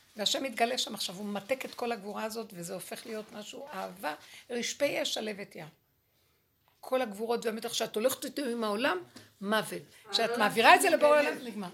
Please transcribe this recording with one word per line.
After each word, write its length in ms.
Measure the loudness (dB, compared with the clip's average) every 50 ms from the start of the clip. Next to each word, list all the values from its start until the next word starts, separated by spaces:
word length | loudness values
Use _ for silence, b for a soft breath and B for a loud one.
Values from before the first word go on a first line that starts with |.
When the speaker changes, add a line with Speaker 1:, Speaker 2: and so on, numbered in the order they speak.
| _ _ -8
Speaker 1:
והשם 260 | -4 -2 -2 0 -2 -2
מתגלה 360 | -2 0 2 2 2 2 0
שם 160 | -4 -4 -4
עכשיו, 200 | -6 -6 -8 -8
הוא 120 | -8 -6
ממתק 380 | -6 -6 -4 -4 -2 -4 -4 -4
את 100 | -8 -8
כל 180 | -6 -4 -4 -4
הגבורה 320 | -4 -6 -8 -8 -6 -6
הזאת, 280 | -6 -6 -8 -10 -10 -12
וזה 180 | -12 -10 -10 -10
הופך 320 | -10 -10 -12 -12 -12 -10
להיות 260 | -10 -10 -10 -10 -12 -14
משהו, 340 | -16 -14 -14 -14 -14 -14 -12 -10
אהבה, 420 | -8 -8 -8 -8 -8 -6 -6 -6 -8 B B B B B B
רשפי 520 | -6 -4 -4 -4 -2 0 0 0 0 0 -2
אש, 120 | -2 -4
שלהבת 420 | -4 -4 -6 -6 -8 -10 -14 -14
ים. 120 | -16 -16 -16 -18 _ _ _ _ _ _ _ _ _ _ _ _ _ _ _ _ _ _ _ _ _
כל 220 | -6 -2 0 0 0
הגבורות 440 | -2 -4 -4 -2 -2 -2 -2 -2
והמתח 260 | -2 -4 -4 -6 -6 -4
שאת 220 | -2 -2 -2 0
הולכת 300 | 2 2 2 0 -2 -6
איתו 180 | -8 -6 -6 -4
עם 200 | -4 -2 -2 -2
העולם, 340 | -2 0 0 0 0 0 -2 -6 -10 B B B B B B
מוות. 420 | -4 0 0 0 0 -2 -6 -12 -12 -14 B B B B
כשאת 200 | 0 0 0 0
Speaker 2:
לא 80 | 2 4
Speaker 1:
מעבירה 360 | 2 4 4 8 10 10 10
את 80 | 10 10
זה 80 | 6
Speaker 2:
להסכים 160 | 6 6 8
Speaker 1:
לבורא 140 | 8 8 6
עולם, 120 | 6 4 0
Speaker 2:
להיגנב. 160 | -4 -8 -10
Speaker 1:
נגמר. 200 | -8 -8 -8 -8